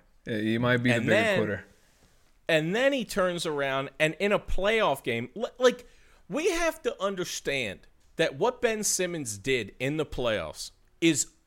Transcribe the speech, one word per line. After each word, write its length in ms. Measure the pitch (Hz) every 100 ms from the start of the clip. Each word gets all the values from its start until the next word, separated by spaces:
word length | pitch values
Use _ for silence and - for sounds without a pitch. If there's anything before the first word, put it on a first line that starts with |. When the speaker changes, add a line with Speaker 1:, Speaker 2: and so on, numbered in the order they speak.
| _ _ -
Speaker 1:
Yeah, 120 | 110
he 200 | 110 113
might 200 | 120 123
be 120 | 120
the 60 | 117
Speaker 2:
And 80 | 110
Speaker 1:
bigger 100 | 208
Speaker 2:
then 220 | 220 -
Speaker 1:
quitter. 280 | 104 101 - _ _ _ _ _ _ _ -
Speaker 2:
And 280 | 160 160 220
then 180 | 269
he 100 | 277 208
turns 420 | 202 185 175 175
around 420 | 143 139 135 135 -
and 160 | 156 -
in 120 | 202
a 60 | 190
playoff 640 | - - 196 226 185 135
game, 260 | - 117 127
li-, 160 | 202 - -
like, 300 | 247 - - - - - -
we 200 | 233 370
have 280 | 339 330 -
to 120 | 240 -
understand 800 | 196 185 175 - - 139 110 90 - _ _ -
that 180 | 160 139
what 240 | 226 247
Ben 220 | 233 220
Simmons 560 | 202 - 180 170 123 101
did 340 | 135 127 101 -
in 180 | 131 156
the 80 | 143
playoffs 640 | - 120 104 78 - - - _ _
is 240 | 165 156 - _